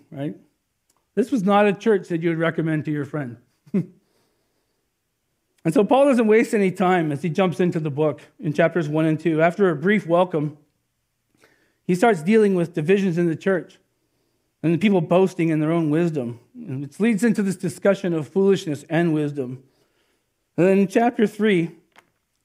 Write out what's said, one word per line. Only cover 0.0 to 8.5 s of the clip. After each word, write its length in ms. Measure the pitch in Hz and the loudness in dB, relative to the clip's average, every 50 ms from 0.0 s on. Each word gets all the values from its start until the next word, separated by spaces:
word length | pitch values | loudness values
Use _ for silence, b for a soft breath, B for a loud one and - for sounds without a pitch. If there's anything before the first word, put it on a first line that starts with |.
| _ _ | _ _
right? 240 | - 139 139 156 190 - _ _ _ _ _ _ _ _ _ _ _ _ _ _ _ | -14 -10 -10 -10 -10 -12 _ _ _ _ _ _ _ _ _ _ _ _ _ _ _
This 160 | - 240 - | -4 -4 -2
was 120 | 294 247 175 | -2 -2 0
not 220 | 202 202 202 208 | 2 4 4 4
a 80 | 208 196 | 2 0
church 360 | 202 - 233 214 190 170 - | 0 0 0 0 0 -2 -4
that 120 | 175 165 | -6 -4
you 80 | 165 170 | -2 -2
would 80 | 165 160 | -2 0
recommend 460 | 165 165 160 - 156 165 156 151 131 | -2 -2 -2 -2 -4 -2 -2 -4 -4
to 60 | 156 | -4
your 140 | 151 147 143 | -6 -6 -6
friend. 320 | - - 151 143 123 117 113 _ _ _ _ _ _ - | -8 -8 -8 -8 -8 -12 -16 _ _ _ _ _ _ -6
<laughs> 200 | 196 - - - _ _ _ _ _ _ _ _ _ _ _ _ _ _ _ _ _ _ _ _ _ _ _ _ _ _ _ _ _ _ _ _ _ _ | -6 -6 -6 -12 _ _ _ _ _ _ _ _ _ _ _ _ _ _ _ _ _ _ _ _ _ _ _ _ _ _ _ _ _ _ _ _ _ _
And 80 | 160 160 | -2 0
so 100 | - 208 | 2 2
Paul 220 | 202 - 262 285 | 4 6 6 6
doesn't 220 | 285 269 226 240 214 | 6 4 4 4 4
waste 260 | 214 220 233 - - | 4 4 4 2 0
any 180 | 214 196 185 | 0 0 0
time 400 | 180 - 190 180 185 180 165 156 | 0 0 2 2 2 2 2 -2
as 100 | 147 135 | -4 -4
he 80 | - 165 | -4 -4
jumps 300 | 147 - 190 185 147 - | 0 0 0 0 0 0
into 220 | 185 180 175 175 | -2 -2 0 -2
the 100 | 156 156 | -4 -4
book 300 | 135 139 156 151 143 - - - _ _ | -4 -2 -2 -2 -2 -4 -12 -20 _ _
in 140 | - 151 | -8 -6